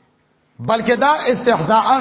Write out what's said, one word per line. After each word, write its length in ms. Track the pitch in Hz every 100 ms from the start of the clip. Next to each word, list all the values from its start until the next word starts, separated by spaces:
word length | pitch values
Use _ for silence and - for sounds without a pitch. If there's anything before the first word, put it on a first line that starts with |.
| _ _ _ _ _ -
بلکې 360 | 120 226 233 240
دا 180 | 277 302 240
استهزاءاً 680 | 190 240 196 160 220 240 262